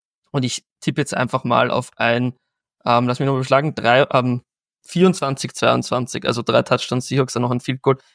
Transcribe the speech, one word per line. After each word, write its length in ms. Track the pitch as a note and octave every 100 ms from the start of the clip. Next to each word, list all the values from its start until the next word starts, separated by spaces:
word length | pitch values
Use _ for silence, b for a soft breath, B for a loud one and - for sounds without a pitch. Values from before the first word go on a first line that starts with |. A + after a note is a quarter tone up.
| _ _ _
Und 120 | C#3+
ich 200 | B2+ - - _
tippe 180 | - A2+
jetzt 140 | C#3+
einfach 300 | - B2+ C3
mal 260 | B2+ A#2+ B2
auf 220 | - - -
ein, 380 | A#2 A#2 B2 - _ _ _ _
ähm, 220 | - A#2+ B2
lass 140 | B2+
mich 60 | C#3
noch 80 | C3
überschlagen, 380 | C3 C3+ D3+
drei, 320 | C#3 A2 B2+ C#3+
ähm, 300 | C3 B2 B2 - _ _ _
vierundzwanzig 720 | - E3+ F#3 F3+ C3+ C#3 B2+
zweiundzwanzig, 720 | - A#2+ B2 - B2 B2 - -
also 160 | A#2
drei 200 | - A#2
Touchdowns 440 | - B2 - B2+ -
Seahawks, 280 | C3 C3
dann 80 | A#2
noch 80 | B2
ein 100 | B2
Field 220 | - C3
Goal. 160 | C#3 C3 b